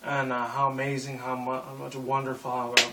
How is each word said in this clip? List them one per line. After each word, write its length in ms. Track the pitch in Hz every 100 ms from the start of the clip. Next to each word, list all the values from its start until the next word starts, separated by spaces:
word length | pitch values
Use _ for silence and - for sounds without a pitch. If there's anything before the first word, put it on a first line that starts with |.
and, 260 | - 139 131
uh, 140 | 123 120
how 200 | 139 135
amazing, 480 | 131 139 135 139 131
how 180 | 127
mu-, 280 | 127 127 131
how 120 | 131 135
much 180 | 139 135
wonderful, 540 | 127 135 131 131 139
how 240 | 127 120 123 -